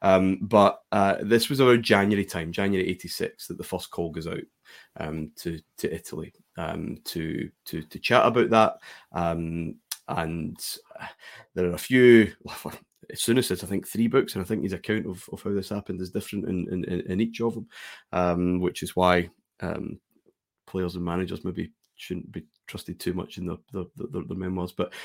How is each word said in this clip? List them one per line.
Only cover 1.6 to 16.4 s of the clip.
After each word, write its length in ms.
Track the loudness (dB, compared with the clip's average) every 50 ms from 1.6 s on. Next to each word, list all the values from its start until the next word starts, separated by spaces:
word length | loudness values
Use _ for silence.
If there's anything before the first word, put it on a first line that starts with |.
around 240 | 6 6 6 6 6
January 400 | 4 4 6 6 4 2 0 0
time, 260 | -2 -4 -6 -6 -4
January 380 | -4 -2 0 0 0 0 0 -2
eighty-six, 580 | -4 -6 -8 -10 -8 -6 -6 -6 -8 -12 -14
that 120 | -12 -12 -12
the 40 |
first 300 | -8 -8 -8 -8 -8 -8
call 180 | -6 -6 -6 -6
goes 160 | -6 -8 -8
out, 160 | -8 -8 -10 -10 -14 _ _ _ -20 -20 -20 -20 _ _
um, 340 | -10 -8 -6 -6 -8 -8 -10 -12
to, 240 | -10 -8 -8 -8 -8 -12 _ _
to 180 | -8 -6 -6 -6
Italy, 400 | -8 -10 -12 -12 -12 -12 -12 -16 _ _ _ _
um, 420 | -10 -8 -6 -6 -6 -8 -8 -10 -10 -12
to, 440 | -10 -8 -6 -6 -6 -6 -6 -8 -10 -14 _ _
to, 160 | -10 -10 -10
to 160 | -10 -12 -12 -8
chat 260 | 0 4 4 6 6
about 240 | 4 4 2 2 4
that. 280 | 6 6 4 4 2 -4 -14 -20 -20 -20 -20 _
Um, 640 | -6 -2 -2 -2 -2 -2 -4 -4 -4 -6 -6 -8 -10 -14 _ _ -16 -14 _ -8
and, 500 | -6 -4 -4 -4 -4 -6 -6 -8 -10 -10 -10 -12 -12 -12 -16 -20 -18 -16
uh, 60 | -16 -16 -16 _ -20 -20 -20 -20 -20 _ -2
there 160 | -2 0 0
are 40 | -2
a 40 | -4
few, 540 | 0 2 6 10 12 12 12 12 10 6 2 -8 -16
<laughs> 640 | -16 -14 -12 -12 -12 -12 -14 -18 _ _ _ -18 -12
as 120 | -8 -2
soon 160 | 0 2 2 2
as 120 | 2 0
it's, 100 | -2 -4
I 60 | -4 -4
think, 180 | -4 -4 -4
three 220 | -4 -2 0 0 2
books, 260 | 2 2 0 0 -4
and 80 | -6
I 20 | -4
think 200 | -2 -2 -2 -2
his 80 | -4
account 340 | -6 -6 -4 -2 -2 -2 -4
of, 200 | -6 -10 -12 -12 -14
of 80 | -14 -8
how 120 | -6 -4
this 160 | -4 -4 -4 -4
happened 320 | -6 -8 -6 -8 -8 -8
is 100 | -8 -6
different 360 | -6 -8 -6 -6 -6 -6